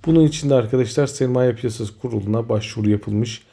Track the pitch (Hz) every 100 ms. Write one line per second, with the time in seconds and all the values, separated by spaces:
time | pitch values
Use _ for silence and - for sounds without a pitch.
0 | - 160 151 151 143 131 113 127 117 147
1 | 139 - 131 127 127 117 123 110 107 -
2 | 123 110 101 110 117 110 110 - 107 104
3 | 107 104 117 110 _